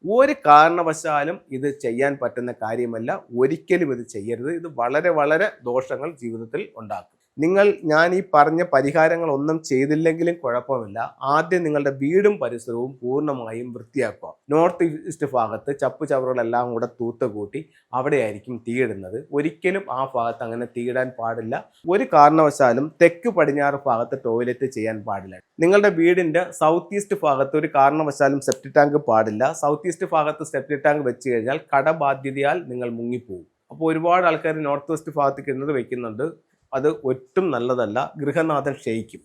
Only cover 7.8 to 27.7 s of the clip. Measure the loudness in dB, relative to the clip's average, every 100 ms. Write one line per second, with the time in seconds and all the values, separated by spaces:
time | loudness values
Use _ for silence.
7.8 | 2 4 4 2 2 6 6 4 2 2
8.8 | 2 2 2 2 0 -2 0 -2 0 0
9.8 | 2 2 2 2 -2 -2 -4 -4 -2 -6
10.8 | -4 -8 -8 _ 0 0 2 -2 0 0
11.8 | -2 -2 0 2 0 -2 -6 -8 -8 -8
12.8 | -8 -8 -4 -4 -4 -6 -8 -10 -12 -14
13.8 | -10 -4 -4 -6 -18 -20 -2 2 2 0
14.8 | -4 -4 -12 -8 -4 -2 -2 -6 -8 -4
15.8 | -4 -4 -4 -2 0 -2 -2 -2 -2 -4
16.8 | -6 _ -8 -4 -6 -4 -10 -10 -14 _
17.8 | _ -4 0 0 0 -6 -12 -12 -6 -2
18.8 | -2 -2 -10 -12 -6 -4 -4 -4 -4 -4
19.8 | -6 -6 -4 -2 -4 -6 -8 -8 -8 -8
20.8 | -4 -4 -4 -6 -6 -6 -6 -8 -10 _
21.8 | -2 0 4 8 8 8 4 4 4 4
22.8 | -2 _ 4 4 -2 2 2 2 0 0
23.8 | -2 -2 -2 -4 -2 -2 -2 -2 -4 -4
24.8 | -4 -4 -6 -8 -10 -20 _ 0 4 6
25.8 | 4 4 4 4 2 0 -2 0 2 2
26.8 | -2 -8 -4 -2 0 2 0 0 0